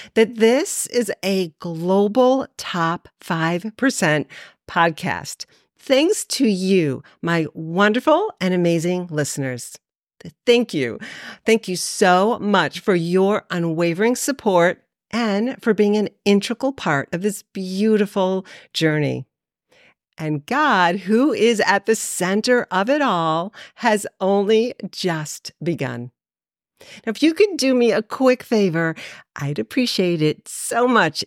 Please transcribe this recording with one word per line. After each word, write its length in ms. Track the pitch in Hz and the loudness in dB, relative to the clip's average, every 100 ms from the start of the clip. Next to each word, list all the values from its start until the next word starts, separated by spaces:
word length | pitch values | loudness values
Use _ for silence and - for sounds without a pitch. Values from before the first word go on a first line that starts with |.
| - | -2
that 220 | - 220 233 | 2 2 4
this 500 | 226 254 392 - - | 4 4 0 -4 -4
is 260 | 240 202 - 185 | -2 -2 -4 -2
a 300 | 196 175 - | -2 -2 -8
global 840 | 175 160 175 190 208 233 254 262 - - | -10 -6 0 2 2 4 4 4 -2 -10
top 540 | - 180 165 175 - _ | -8 -4 -2 -2 -8 _
five 460 | - 165 160 175 214 - | -6 -2 0 -2 -6 -4
percent 500 | 269 - 170 151 - - - _ - | -2 0 2 0 -2 -10 -20 _ -6
podcast. 800 | - 170 156 175 87 - - - _ _ _ | 0 0 0 -6 -6 -8 -14 -18 _ _ _
Thanks 480 | - 269 330 427 - | -4 0 0 0 -4
to 220 | - 233 | -2 0
you, 540 | 185 190 190 151 123 - _ | 0 0 0 0 -4 -10 _
my 240 | 170 170 156 - | -4 -2 -4 -8
wonderful 760 | 160 175 208 226 311 311 427 - | -6 0 2 2 2 2 0 -4
and 140 | 185 | -2
amazing 540 | 180 175 170 170 180 180 | 2 2 2 0 -4 -4
listeners. 720 | 151 143 - 135 123 - - _ _ _ _ 170 - - | -4 -4 -4 -6 -8 -12 -18 _ _ _ _ -20 -4 2
Thank 260 | 240 233 | 2 2
you. 280 | 156 120 - - - - - - | -2 -4 -6 -14 -16 -18 -8 0
Thank 200 | 226 202 | 0 0
you 80 | 180 | -6
so 640 | - - 190 180 208 233 | -6 0 4 4 4 0
much 420 | 202 190 147 175 | 0 2 2 -2
for 140 | - | 0
your 500 | 180 165 185 190 214 - | 0 2 2 2 0 -2
unwavering 680 | 175 170 160 170 165 220 247 | -4 -2 0 -2 0 0 0
support 680 | - 269 220 180 175 - _ _ _ | -2 -4 0 4 2 0 _ _ _
and 500 | 226 226 202 240 - | -4 0 0 -2 -2
for 100 | 240 | 0
being 240 | 202 208 208 | 2 2 2
an 120 | 202 - 208 | 0 -2 2
integral 480 | 202 - 233 262 | 2 2 -4 -4
part 360 | 269 185 143 - | -4 -2 -2 -2
of 120 | 175 | -4
this 180 | 208 196 | -4 -6
beautiful 1040 | - 196 185 190 220 214 202 202 185 190 190 - - | -10 -12 -8 -2 2 2 2 0 0 -2 -6 -14 -12
journey. 540 | - 160 151 143 127 - _ _ _ _ _ _ _ _ - | -2 0 2 0 -4 -8 _ _ _ _ _ _ _ _ -10
And 240 | 156 151 - | -6 -6 -4
God, 480 | 262 302 202 175 180 | -2 2 2 2 0
who 360 | 185 220 294 | 0 2 2
is 280 | 233 226 214 | 2 2 2
at 260 | 185 196 - | 2 2 0
the 100 | 220 | -2
center 720 | - - 175 202 214 247 - | -4 -4 -2 0 2 0 0
of 180 | 185 202 | -2 0
it 140 | 294 | 0
all, 500 | 269 180 165 160 190 - - - | 0 0 0 0 -4 -10 -20 -4
has 320 | 240 214 - - | 0 0 -2 -4
only 540 | 190 196 202 220 240 - 185 | 0 2 4 2 2 -4 -12
just 600 | - 185 160 156 - - - | -6 -4 -4 -6 -12 -16 -8
begun. 480 | 151 151 131 120 123 - _ _ _ _ _ _ - - - | -6 -4 -4 -8 -12 -16 _ _ _ _ _ _ -20 -14 -10
Now, 60 | |
if 100 | 208 | -2
you 140 | 302 320 | 0 4
could 200 | 415 320 | 2 2
do 200 | 262 254 | 2 4
me 160 | 240 | 4
a 100 | 208 | 2
quick 400 | - - 262 247 | -2 0 2 2
favor, 540 | - 220 196 165 165 156 - - - - | 0 0 2 0 -2 -4 -12 -18 -18 -8
I'd 240 | 143 147 | -6 -6
appreciate 640 | 220 - 240 - 180 170 | -4 -2 -2 0 0 2
it 240 | 151 - - | 0 -2 -8
so 400 | - - 233 247 | -12 -4 0 2
much 360 | 233 165 - | 4 2 0